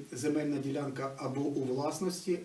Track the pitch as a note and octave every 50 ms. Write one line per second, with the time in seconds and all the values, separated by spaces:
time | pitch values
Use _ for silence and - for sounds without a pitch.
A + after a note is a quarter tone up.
0 | - - - B2 C#3 D3 D3 D3+ D3 D3 D3 C3 B2+ C#3 C3+ D3 C#3 C3+ - C3+
1 | C3+ C3+ C3+ - - - B2+ C#3 C#3+ C#3+ C#3+ D3 C3 B2+ B2+ C3+ D3 D3 C#3+ -
2 | F#3+ F3+ F3 - - F#3+ F3 E3+